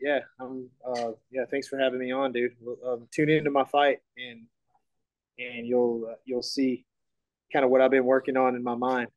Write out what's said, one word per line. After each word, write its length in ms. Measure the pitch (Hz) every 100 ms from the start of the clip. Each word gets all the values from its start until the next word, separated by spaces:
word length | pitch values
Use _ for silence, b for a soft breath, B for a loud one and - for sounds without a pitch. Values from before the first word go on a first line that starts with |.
Yeah. 180 | 139 139 - -
Um, 300 | 127 131 127 _ 127
uh, 260 | 123 117 113 _
yeah, 140 | 131 120
thanks 180 | 139 131
for 80 | 135
having 220 | 131 127
me 120 | 127
on, 200 | 127 139
dude. 220 | 120 120 120
Well, 180 | 117 120 123
um, 220 | 120 117
tune 180 | - 151
into 220 | 156 151
my 120 | 139 131
fight 340 | 143 143 131 _ -
and, 300 | 123 117 117 _ _ _ _ _ _ _ _ -
and 260 | 123 120 117
you'll, 400 | 123 120 117 113
uh, 40 | 113 -
you'll 160 | 123
see 420 | - - 135 123 _ _ _ _ _ _ _
kinda 160 | 151 131
what 140 | 131
I've 100 | 131
been 140 | 135 127
working 300 | 131 131 131
on 200 | 127 123
in 80 |
my 120 | 123 120
mind. 340 | 127 127 117